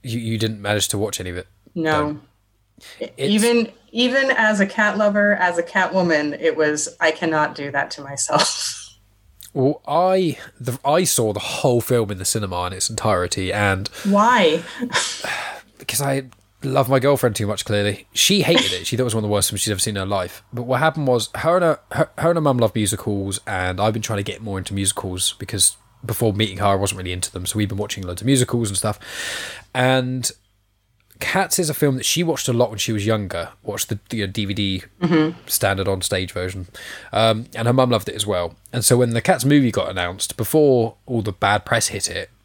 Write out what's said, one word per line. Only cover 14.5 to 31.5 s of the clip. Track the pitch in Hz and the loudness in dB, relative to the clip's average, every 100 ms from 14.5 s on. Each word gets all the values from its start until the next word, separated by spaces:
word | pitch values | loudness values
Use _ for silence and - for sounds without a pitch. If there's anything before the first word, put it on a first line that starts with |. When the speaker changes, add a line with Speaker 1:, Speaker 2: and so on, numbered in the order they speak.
| 165 - - | 2 -4 -8
Speaker 1:
<sighs> | 247 - - - - - - - - _ | -4 -2 -4 -6 -8 -8 -8 -12 -18 _
because | - - | -6 -2
I | 139 139 131 - _ _ | 0 -2 -4 -20 _ _
love | 139 135 123 | -2 0 2
my | 135 | 4
girlfriend | 131 139 123 101 | 4 4 2 0
too | 104 | -4
much, | 104 | -4
clearly. | - 104 101 101 - | -2 0 0 -2 -8
She | - - 202 | 0 4 4
hated | 156 175 - | 4 2 2
it. | 90 87 | -4 -4
She | 120 | -2
thought | |
it | |
was | 127 | 0
one | 110 | 0
of | 107 | 0
the | |
worst | 101 - | 0 0
films | 104 | -2
she's | - | -2
ever | 98 | -2
seen | - 101 | -2 -4
in | |
her | 95 | -2
life. | 98 87 - _ | -2 -4 -10 _
But | 120 | -10
what | 120 127 | -2 0
happened | 160 156 135 | 0 0 2
was, | 120 110 - | 2 0 -2
her | 160 180 | 0 2
and | |
her, | 170 143 _ | 2 0 _
her, | 127 156 - | -2 -2 0
her | 165 | 0
and | 170 | 2
her | |
mum | 151 123 | 2 4
love | 113 | 2
musicals, | 113 101 110 - 101 98 98 - | 2 -2 -2 -4 -4 -4 -6 -6
and | 95 90 92 | -4 -2 0
I've | 107 | 0
been | 110 | 0
trying | 107 104 | -4 -4
to | |
get | 101 - | -4 -8
more | 110 95 | -8 -6
into | 95 | -4
musicals | 98 98 - 95 90 - - | -2 -2 -2 -6 -4 -4 -4
because | 101 101 - - _ _ | -8 0 0 0 _ _
before | 110 113 117 | -8 0 0
meeting | 98 110 95 | 2 -2 2
her, | 101 | 2
I | 98 | 2
wasn't | 98 95 | 0 -2
really | 90 | -6
into | 90 - | -6 -6
them. | - 90 | -6 -6
So | 107 | -2
we've | 101 | -2
been | 98 | -2
watching | 101 - | -6 -8
loads | 92 90 | -8 -4
of | 117 | 2
musicals | 135 127 120 107 | 2 2 0 -2
and | 98 | -2
stuff. | 107 - - - - - - - - | -2 -4 -10 -10 -8 -8 -10 -14 -8
And | 127 127 131 127 127 120 - _ _ _ _ _ _ _ _ | 0 4 4 0 -4 -4 -8 _ _ _ _ _ _ _ _
Cats | - 190 185 | -2 0 0